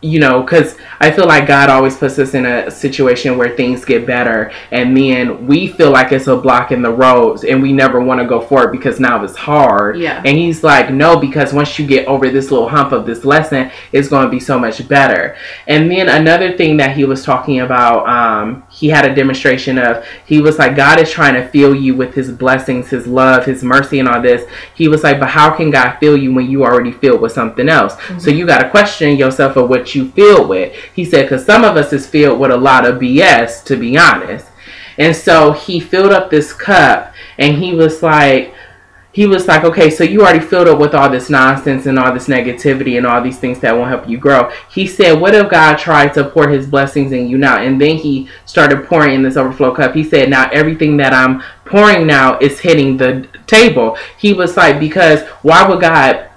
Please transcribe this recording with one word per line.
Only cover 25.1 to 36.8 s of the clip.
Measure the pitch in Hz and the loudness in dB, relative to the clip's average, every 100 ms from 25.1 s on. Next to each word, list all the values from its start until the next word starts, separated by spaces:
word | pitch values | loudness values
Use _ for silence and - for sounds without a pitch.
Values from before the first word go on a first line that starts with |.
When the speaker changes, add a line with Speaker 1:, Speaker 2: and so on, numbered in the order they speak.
| 139 | 0
Speaker 1:
"But | 131 156 | 0 2
how | 151 156 | 0 2
can | 160 139 | 0 0
God | 127 - | 0 0
fill | 151 147 | 2 2
you | 135 | 2
when | 127 127 | -2 -2
you | 139 127 | 0 2
already | 123 120 | 2 0
filled | 117 139 117 | -2 0 2
with | 110 | 0
something | - 113 110 131 | -4 -6 -2 0
else?" | 160 98 - | 0 0 -6
Speaker 2:
Mm-hmm. | - 180 | -14 -8
Speaker 1:
So | 175 | -2
you | 147 170 | -2 0
gotta | 127 127 202 | 0 2 2
question | 202 - 151 139 | 0 0 0 2
yourself | 131 131 139 135 | 0 0 0 2
of | 123 | 2
what | 127 123 143 | 0 -2 -6
you | 131 | -4
filled | - 208 190 95 | 4 6 6 2
with. | 92 92 - - - | -2 -4 -8 -14 -8
He | 175 | -2
said, | 165 - | 0 0
"'Cause | 170 165 | -2 0
some | 220 | 2
of | 220 165 | 4 2
us | 139 | -2
is | 139 - 151 | -4 -4 0
filled | 147 120 | 2 2
with | 135 | 0
a | 123 | 2
lot | 135 131 120 | 2 2 2
of | 127 | -2
B | 127 135 | 0 2
S, | 185 123 117 - - | 4 2 0 -8 -6
to | 131 | -6
be | 120 139 | -2 2
honest." | 170 95 92 95 - _ - - - - | 2 0 -6 -12 -16 _ -20 -20 -20 -2
And | 156 160 | -2 0
so | - 165 151 | 2 4 4
he | 147 - 175 | 0 -6 -8
filled | - 185 196 | -4 0 2
up | 196 190 | 2 2
this | 151 151 | -2 -2
cup, | - - 190 | -8 0 2